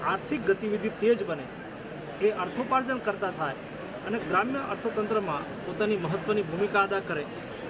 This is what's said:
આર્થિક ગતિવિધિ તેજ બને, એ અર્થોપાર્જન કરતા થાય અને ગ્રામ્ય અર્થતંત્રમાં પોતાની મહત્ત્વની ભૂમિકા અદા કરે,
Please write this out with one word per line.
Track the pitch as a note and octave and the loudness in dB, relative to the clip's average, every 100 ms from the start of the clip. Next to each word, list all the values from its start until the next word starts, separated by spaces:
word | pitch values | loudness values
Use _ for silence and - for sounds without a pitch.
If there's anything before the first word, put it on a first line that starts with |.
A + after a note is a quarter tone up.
| D3+ | 0
આર્થિક | F#3+ - D4 G#3+ | 0 0 0 4
ગતિવિધિ | G3 G#3+ G#3 G#3+ | 2 2 0 0
તેજ | - A3 A3+ F#3 | 2 4 4 2
બને, | D3+ B2+ - - - - - - - | -4 -6 -10 -12 -12 -10 -10 -10 0
એ | G3+ | 2
અર્થોપાર્જન | G3+ F3+ - B3 C4 B3+ B3+ | 2 -2 -2 2 2 2 0
કરતા | G#3+ G3 F#3+ | 0 0 -2
થાય | D#3+ D3 C3 - - - - - | -2 -2 -4 -8 -10 -8 -8 -2
અને | A3 | -2
ગ્રામ્ય | D#3+ F3 A#3 C#4 | 2 2 2 0
અર્થતંત્રમાં | A3 G3 A3+ G#3+ G#3 A3 F#3+ C#3+ - - - | -2 -2 0 0 2 2 2 -2 -4 -6 -6
પોતાની | - G#3 G3+ | 0 2 2
મહત્ત્વની | E3 F#3+ G#3 G#3+ | 2 0 2 2
ભૂમિકા | E3+ E3 G3+ G#3 | 2 2 4 4
અદા | G3 G3 | 4 2
કરે, | F#3+ D3+ C#3+ - - - | 0 -2 -4 -8 -10 -8